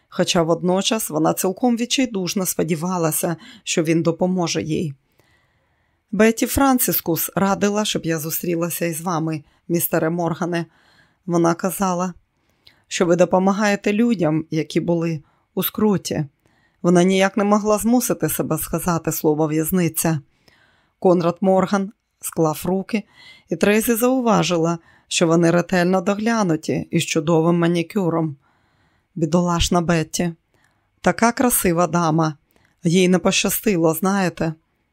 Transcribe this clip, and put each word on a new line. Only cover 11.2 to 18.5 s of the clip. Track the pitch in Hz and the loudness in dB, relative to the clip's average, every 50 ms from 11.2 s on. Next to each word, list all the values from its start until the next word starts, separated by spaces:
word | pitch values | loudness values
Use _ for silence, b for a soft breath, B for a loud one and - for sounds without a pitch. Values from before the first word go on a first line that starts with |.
| b | b
Вона | 170 170 170 170 165 170 | -2 0 2 2 2 0
казала, | - - 190 175 - 196 185 180 175 180 180 175 _ _ _ _ b b b b b b b b b b b | 0 -4 -6 -4 -2 -2 -2 -2 -2 -4 -6 -8 _ _ _ _ b b b b b b b b b b b
що | - - 190 | -2 0 2
ви | 165 175 | 2 4
допомагаєте | 170 180 175 185 185 190 196 196 202 214 202 202 202 - 208 | 4 4 4 2 2 2 2 2 2 0 0 0 0 -2 -2
людям, | 208 208 240 240 233 170 175 151 156 156 156 - | 0 2 2 2 2 0 0 0 0 0 -2 -4
які | 156 160 - - - 170 | -4 -4 -4 -2 -4 -2
були | 165 175 170 165 165 170 160 147 - _ _ _ _ _ - | 0 0 -2 0 -2 -4 -4 -6 -10 _ _ _ _ _ -6
у | 190 | -6
скруті». | 180 - - - 214 214 196 160 - - - 170 151 - _ _ _ _ _ _ _ _ _ _ | -6 -4 -2 0 2 2 2 0 -2 -4 -4 -4 -4 -6 _ _ _ _ _ _ _ _ _ _
Вона | - 175 180 170 | 2 4 4 4
ніяк | 175 190 190 190 190 196 - | 4 4 4 2 2 2 2
не | 220 196 | 0 2
могла | 202 208 214 202 214 214 208 | 2 2 2 2 0 0 0
змусити | 208 226 247 254 247 - 170 - 170 151 | 2 2 2 2 2 0 -4 -2 -4 -4
себе | - - 147 123 | -4 -4 -4 -4